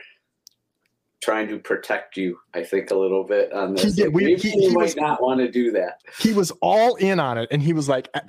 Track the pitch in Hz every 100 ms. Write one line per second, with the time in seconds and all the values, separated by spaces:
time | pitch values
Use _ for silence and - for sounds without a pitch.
0 | - _ _ _ _ _ _ _ _ _
1 | _ - - 110 107 107 - 104 - 101
2 | - 95 92 87 _ 87 82 98 95 98
3 | 95 95 92 104 101 101 95 95 208 185
4 | 170 165 151 185 208 202 123 170 - 143
5 | 151 - 127 127 123 123 117 101 90 -
6 | - - 220 208 175 - 170 208 233 220
7 | 196 185 135 117 117 147 147 160 143 131
8 | - 147